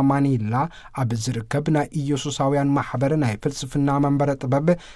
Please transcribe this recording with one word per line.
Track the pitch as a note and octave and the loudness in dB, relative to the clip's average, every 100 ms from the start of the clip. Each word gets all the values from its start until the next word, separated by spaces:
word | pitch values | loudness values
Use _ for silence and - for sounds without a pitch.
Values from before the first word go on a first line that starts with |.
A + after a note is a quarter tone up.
ማኒላ | C3+ C#3 C#3 B2+ G#2+ A#2+ E3 - - | 4 4 2 0 0 -2 -2 -6 -12
ኣብ | - A#2+ A2+ | -4 -2 -2
ዝርከብ | B2+ A2+ A2 C#3+ D#3 | -4 -6 -4 -2 0
ናይ | D3 C#3+ | 0 0
ኢየሱሳውያን | D#3+ C#3 C#3+ D3 - C3+ C#3+ C#3 | -2 -2 -2 -4 -2 0 2 2
ማሕበር | C#3 - B2 C3+ D#3 | 0 0 -2 0 2
ናይ | B2+ G#2 | 0 0
ፍልስፍና | D3+ - C3 D3 C#3 C#3 | -4 -6 -6 -2 0 2
መንበረ | C#3+ C#3+ C#3+ | 2 2 0
ጥበብ | C#3 B2+ C#3 D#3 F3 - | -2 0 0 2 0 -2